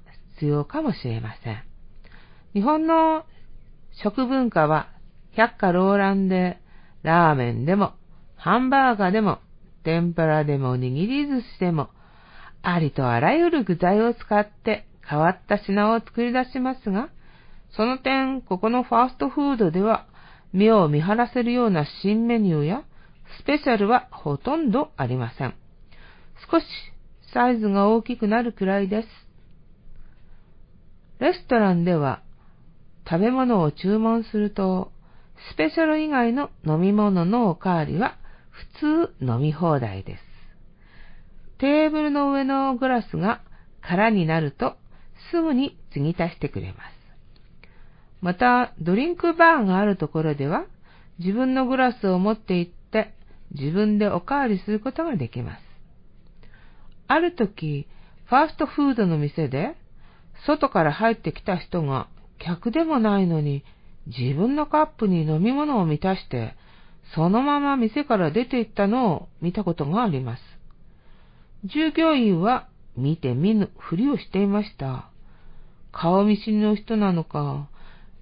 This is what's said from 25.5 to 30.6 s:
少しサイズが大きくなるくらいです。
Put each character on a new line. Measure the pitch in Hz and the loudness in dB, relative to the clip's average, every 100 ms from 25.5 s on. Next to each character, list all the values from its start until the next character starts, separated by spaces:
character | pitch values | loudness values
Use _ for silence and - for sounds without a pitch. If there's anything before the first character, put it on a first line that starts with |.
| - - - - - - - - - - | -8 -20 -20 -20 -20 -20 -20 -20 -18 -2
少 | 330 | -2
し | - - - - - - - | -2 -16 -16 -18 -20 -20 -6
サ | 247 247 | 0 2
イ | 240 | 2
ズ | 214 | 0
が | 196 202 | 2 4
大 | 226 | 2
き | 220 247 | 0 -4
く | 208 | 0
な | 226 | 0
る | 240 | 0
く | - | -2
ら | 190 196 | -2 0
い | 196 | 0
で | 208 | -4
す。 | 226 - - - - - - - - - - - - - - - | -6 -14 -20 -20 -20 -20 -20 -20 -20 -18 -18 -20 -20 -20 -20 -20